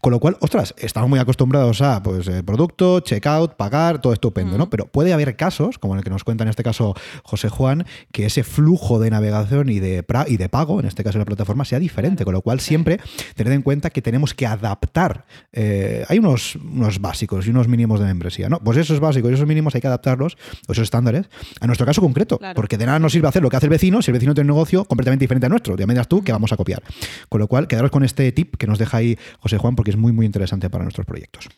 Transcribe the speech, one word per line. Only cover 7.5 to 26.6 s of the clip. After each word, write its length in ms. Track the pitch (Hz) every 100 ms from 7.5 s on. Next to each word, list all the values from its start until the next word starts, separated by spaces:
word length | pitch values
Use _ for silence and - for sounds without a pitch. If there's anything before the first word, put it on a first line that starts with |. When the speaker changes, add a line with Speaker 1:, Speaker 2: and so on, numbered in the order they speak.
| - 131 147 180 - -
Speaker 1:
que 80 | -
ese 240 | 107 143
flujo 560 | 117 - 151 180 101 117
de 80 | 113
navegación 600 | 107 104 104 104 139 139
y 100 | 104
de 260 | 95 92 87
pra-, 200 | 120 208
y 80 | 110
de 140 | 90
pago, 280 | 127 151 190
en 60 |
este 180 | 101 -
caso 120 | 104
de 60 | 98
la 40 |
plataforma, 400 | 104 101 101 113
sea 140 | 139 123
diferente, 380 | 175 - 127 190
Speaker 2:
Claro. 80 | 175
Speaker 1:
con 80 |
lo 80 | 92
cual 180 | 117 131
Speaker 2:
Sí. 60 | -
Speaker 1:
siempre 320 | 151 165 185 - - -
tened 180 | - 113
en 100 | 139
cuenta 260 | 139 143 160
que 140 | -
tenemos 320 | 117 120 143
que 100 | - 120
adaptar, 760 | 107 107 98 - - 175 101 - - _
eh, 520 | - 107 101 98 113 -
hay 120 | 190
unos, 380 | 214 123 - -
unos 440 | - 139 110 92
básicos 460 | 95 - 107 98 98
y 40 |
unos 160 | 123 120
mínimos 320 | 120 117 107
de 60 |
membresía, 460 | 101 90 85 - 95
¿no? 100 | 170
Pues 140 | 107 123
esos 240 | 156 151
básicos 300 | 156 131 117
y 40 |
esos 120 | 131 147
mínimos 280 | 156 156
hay 60 | 127
que 60 | 139
adaptarlos, 500 | 123 - 127 151 - - - -
o 40 |
esos 100 | 101
estándares, 460 | 110 117 123 117 - - - -
a 60 | 117
nuestro 160 | 120 123
caso 140 | -
concreto, 360 | 175 135 123 156
Speaker 2:
Claro. 160 | 101 -
Speaker 1:
porque 200 | 107 107
de 80 | 117
nada 120 | 151
nos 140 | 160
sirve 160 | 165 151
hacer 140 | 190
lo 80 | 139
que 60 | 131
hace 100 | 147
el 40 |
vecino 320 | 156 185 208
si 80 | 208
el 40 |
vecino 200 | 123 127
tiene 160 | 147 143
un 60 | 147
negocio 280 | 160 180
completamente 380 | 202 120 127 135
diferente 220 | 127 127 123
al 40 |
nuestro. 260 | 226 - 95
Ya 100 | 95
me 80 |
dirás 140 | 123 120
tú 140 | 185
qué 100 | 190
Speaker 2:
Ujú. 40 | 110
Speaker 1:
vamos 160 | 107
a 40 |
copiar. 260 | 110